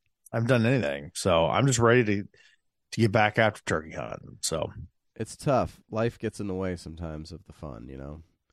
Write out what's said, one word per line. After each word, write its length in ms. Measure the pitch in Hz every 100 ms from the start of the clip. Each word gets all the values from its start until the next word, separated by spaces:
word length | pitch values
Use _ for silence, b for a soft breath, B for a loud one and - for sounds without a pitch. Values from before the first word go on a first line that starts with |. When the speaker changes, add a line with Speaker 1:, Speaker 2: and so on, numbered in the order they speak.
| _ _ -
Speaker 1:
I 60 | 117
haven't 120 | 117
done 160 | 123 113
anything. 460 | 135 76 69 76
So 320 | - 95 85 82
I'm 220 | 101 139
just 100 | 117
ready 260 | 117 123 104
to, 180 | 101
to 760 | 98 _ _ _ _ _ - -
get 100 | 110
back 260 | 110 107 120
after 240 | 107 - -
turkey 260 | 82 80
hunting. 460 | 76 58 - - -
So 320 | - 78 - - 85 _ _ -
Speaker 2:
It's 200 | 147 -
tough. 440 | 156 127 85 - -
Life 260 | 110 117 -
gets 220 | 110 -
in 80 | 101
the 80 | 92
way 200 | 92 87
sometimes 560 | 82 80 82 78 78
of 140 | 82 -
the 80 |
fun, 340 | - 78 57 65
you 100 | 67
know? 260 | 69 76 - _ _